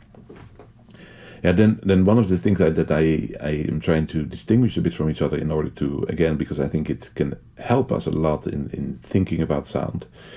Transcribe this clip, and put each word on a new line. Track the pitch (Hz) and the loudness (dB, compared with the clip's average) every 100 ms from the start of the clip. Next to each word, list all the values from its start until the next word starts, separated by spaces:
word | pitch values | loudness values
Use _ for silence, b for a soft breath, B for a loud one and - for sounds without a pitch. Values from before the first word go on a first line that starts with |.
| - - - - - - - - - B B B B B | -20 -20 -20 -20 -20 -20 -20 -20 -20 B B B B B
Yeah, | 87 | 2
then, | 87 107 110 | 6 6 4
then | 95 92 | 4 4
one | 95 117 | 6 4
of | 95 | 4
the | 92 | 2
things | - 92 | 2 4
that, | 82 80 | 2 2
that | 78 | 2
I, | 76 80 78 - - 73 | 2 2 2 -2 -6 -4
I | 76 - | -4 -2
am | 76 | -2
trying | 82 80 78 | 0 0 0
to | 82 | -4
distinguish | 73 - - 113 117 - | -6 -6 0 2 2 0
a | |
bit | 85 | -2
from | - 78 | -2 -2
each | 78 | 0
other | 73 71 | -2 -2
in | 78 | -2
order | 78 78 | -2 -4
to, | - 71 71 - | -4 -4 -4 -4
again, | - 80 73 | 0 0 0
because | 78 80 | -2 -4
I | 71 | -2
think | 80 78 | -2 -4
it | - - | -6 -6
can | - 71 - - - | -4 -4 -6 -14 -8
help | - 123 127 | 0 0 0
us | - 80 | -2 -2
a | |
lot | 80 78 76 - | 0 0 -2 -4
in, | 73 67 | -6 -6
in | - 67 67 | -6 -8 -10
thinking | - 98 95 85 | -2 0 0 -2
about | 78 71 - | -2 -2 -4
sound, | - - - - B B | -4 -4 -6 -10 B B